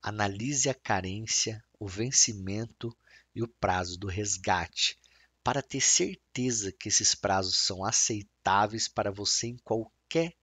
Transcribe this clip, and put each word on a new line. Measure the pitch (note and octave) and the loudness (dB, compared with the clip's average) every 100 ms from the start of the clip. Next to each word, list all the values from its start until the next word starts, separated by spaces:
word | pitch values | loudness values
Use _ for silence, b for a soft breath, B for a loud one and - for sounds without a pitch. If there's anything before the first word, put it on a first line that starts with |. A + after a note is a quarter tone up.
analise | A#2+ G#2+ G2+ G2 B2 C#3+ C#3 | -6 0 -2 0 -4 0 0
a | |
carência, | B2+ - G2+ F#2 G2 A2 - - G#2+ - _ | -2 0 0 0 -6 -2 0 0 -4 -12 _
o | G#2 | -10
vencimento | G2 A#2+ C3 - G#2+ F#2+ G2+ A2+ _ A#2 - b b b | -4 0 2 2 0 -6 -6 -6 _ -10 -10 b b b
e | - | -6
o | A#2 | -6
prazo | _ G2 F#2 F2 F2 | _ 0 0 -2 -6
do | G2 | -6
resgate, | F#2 G2+ - - F#2 E2+ - - - b b b _ | -4 -2 -2 0 0 0 0 -2 -2 b b b _
para | - C3 | -2 0
ter | - C#3 | -2 0
certeza | - - F#3 F#3+ _ - B2+ A2+ G2 | 4 4 2 -2 _ -2 0 0 -4
que | - G#2+ | -6 0
esses | - G2+ - | 2 2 2
prazos | G2+ F#2+ F#2+ - | 2 2 2 0
são | - F#2 | 0 0
aceitáveis | F#2+ - - A2 G2+ _ - F#2+ G#2 A2 - | 0 2 2 0 -6 _ 2 4 4 0 -4
para | - G#2 | 0 -2
você | G2 G2+ - A#2 | -2 -2 0 -2
em | B2 | -8
qualquer | - A2+ A2+ _ _ E3 E3 - | -2 -2 -2 _ _ -2 -2 -4